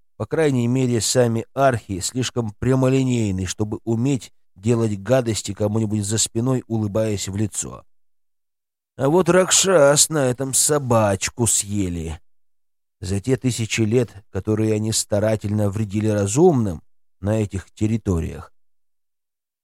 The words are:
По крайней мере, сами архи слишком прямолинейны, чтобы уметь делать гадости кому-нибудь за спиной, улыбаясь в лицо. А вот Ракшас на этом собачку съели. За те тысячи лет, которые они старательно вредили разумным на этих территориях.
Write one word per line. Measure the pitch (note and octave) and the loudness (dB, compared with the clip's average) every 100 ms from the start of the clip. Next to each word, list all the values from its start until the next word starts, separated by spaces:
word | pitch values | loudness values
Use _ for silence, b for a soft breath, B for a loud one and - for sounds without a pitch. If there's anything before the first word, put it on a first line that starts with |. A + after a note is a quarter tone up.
| _ - | _ -12
По | A2 | -6
крайней | D3 D#3 B2+ A#2+ | 0 2 2 0
мере, | B2+ B2+ A#2 | 0 0 0
сами | - B2+ A#2+ A2+ - | 0 2 2 0 -4
архи | - C#3 A#2 - F#2 | 0 2 2 -4 -6
слишком | - B2+ A#2+ - A2 G2+ | -6 -4 -4 -2 -4 -2
прямолинейны, | B2 C3 C3 C3+ C3 A#2+ G#2+ F#2 F#2 | 0 2 4 2 2 0 0 -2 -4
чтобы | - G#2+ G#2 | -4 -6 -6
уметь | G#2+ A2+ B2+ C#3 - _ _ - | -4 -2 0 -2 -6 _ _ -6
делать | G#2 A#2+ A2+ G2+ | 0 0 0 -2
гадости | G2 C3 A#2 G#2 - | 0 0 0 -4 -6
кому-нибудь | G2 G#2 A2 A2 G#2+ | -4 -2 0 -2 -2
за | G2 A2 | -2 -2
спиной, | - A2+ B2 B2+ - | -2 -2 -2 -2 -2
улыбаясь | A2+ G#2+ G2+ A2 G2+ - | -4 -2 -2 -2 -4 -6
в | F#2+ | -4
лицо. | G#2+ - B1+ B1 - _ _ _ _ _ _ _ _ _ _ - | -4 -6 -10 -12 -20 _ _ _ _ _ _ _ _ _ _ -4
А | C3 | 2
вот | E3+ E3+ | 2 4
Ракшас | F3+ F#3 - F#3 F3+ C#3 D3 - | 4 4 2 4 6 6 6 2
на | D#3 C3 | 2 0
этом | B2 C3+ | 0 -2
собачку | B2 - D3 C3 A#2 G#2+ G2 - - A2+ | 0 0 0 2 2 4 0 -4 -2 0
съели. | - G2+ G#2 F#2 F2 D#2+ D#2+ - _ _ _ _ _ _ _ | 0 -2 -2 -2 -4 -8 -10 -14 _ _ _ _ _ _ _
За | F#2 G2 | -6 -4
те | B2+ C3 | -2 -2
тысячи | B2+ A#2 A2 - | -2 -2 -4 0
лет, | A2 B2 A#2 - - | 0 2 -2 -6 -12
которые | G2 G2 G#2+ A2 | -8 -2 0 0
они | G#2+ A2 | 0 -2
старательно | G#2+ - G#2 G#2+ A2 G2+ G#2 G#2 | -4 -2 0 0 0 -2 -2 -2
вредили | G2 A2 G2+ G#2+ | -2 -4 -2 0
разумным | G#2 G2 A#2 F#3 C#3 G#2+ D#2+ - _ _ _ | 0 0 4 4 4 0 -6 -14 _ _ _
на | G2 A2 | -2 -2
этих | G#2 F#2+ - | -2 -6 -12
территориях. | - G#2+ A2+ G#2 E2+ D#2+ D2 - _ _ _ _ _ _ _ _ _ _ _ | -4 -2 -2 0 -2 -2 -10 -16 _ _ _ _ _ _ _ _ _ _ _